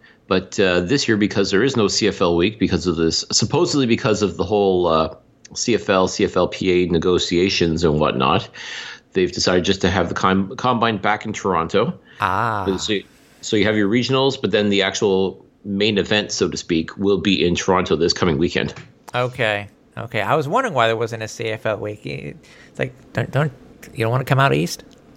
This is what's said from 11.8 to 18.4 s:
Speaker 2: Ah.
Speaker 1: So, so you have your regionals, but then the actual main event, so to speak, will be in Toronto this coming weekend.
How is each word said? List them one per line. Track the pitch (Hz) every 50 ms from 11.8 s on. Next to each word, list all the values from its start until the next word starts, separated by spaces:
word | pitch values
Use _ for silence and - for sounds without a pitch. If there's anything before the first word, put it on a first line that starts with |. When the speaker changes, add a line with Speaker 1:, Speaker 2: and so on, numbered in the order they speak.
| 127 175 - - _ - - -
Speaker 2:
Ah. | - 90 92 101 117 113 107 101 92 98 95 90
Speaker 1:
So, | - 107 104 95 - _ _ _ _ _ _ -
so | - - 113
you | 104 95
have | 107 107
your | 107 101 98
regionals, | 113 123 113 120 135 135 135 139 131 -
but | - 98
then | 107 104 104 101
the | 101 95
actual | 95 98 - - 113 98 95 95 95 90 90 - - _ _ _ -
main | 104 98 98 104 113 104 98
event, | 87 - 110 104 95 -
so | - - 95 78
to | -
speak, | - - - 85 80 80 - -
will | - 98 101 98 87
be | 80 101 95 64 78
in | 87 85
Toronto | - - 98 90 92 90 - 80
this | 76 85 82 -
coming | - - 85 71
weekend. | 71